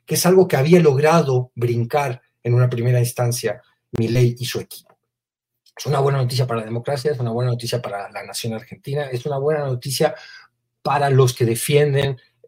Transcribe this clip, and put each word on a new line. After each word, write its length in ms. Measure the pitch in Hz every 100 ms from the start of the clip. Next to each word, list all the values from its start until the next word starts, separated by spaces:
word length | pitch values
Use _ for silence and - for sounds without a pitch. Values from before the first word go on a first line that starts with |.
| -
que 80 |
es 120 | 156 170
algo 200 | 190 175
que 100 | 139
había 220 | 151 175
logrado 720 | 151 131 156 165 135 127 127 -
brincar 640 | 120 117 117 147 139 123 _ _
en 100 | 120
una 160 | 120 123
primera 300 | 120 120 123
instancia 640 | 120 - 120 117 110 104 _ _ _ -
Milei 380 | 110 123 120 120
y 80 | 123
su 140 | 107
equipo. 360 | 90 - - _ _ _ _ _ _ _ _ -
Es 100 | 131
una 120 | 143
buena 200 | 139 135
noticia 260 | 123 123 123
para 140 | 113
la 80 | 110
democracia, 440 | 117 143 143 147
es 80 | 131
una 120 | 120
buena 200 | 117 127
noticia 300 | 120 120 120
para 300 | 110 101 101
la 120 | -
nación 300 | - - 117
argentina, 560 | 110 - - 139 143 139
es 160 | 123 151
una 140 | 139
buena 260 | 143 151 139
noticia 480 | 123 139 123 156 - - - _ _ _ _
para 260 | 147 143 143
los 240 | 135 123
que 100 | -
defienden 720 | 113 113 - 147 147 139 139 131 _ _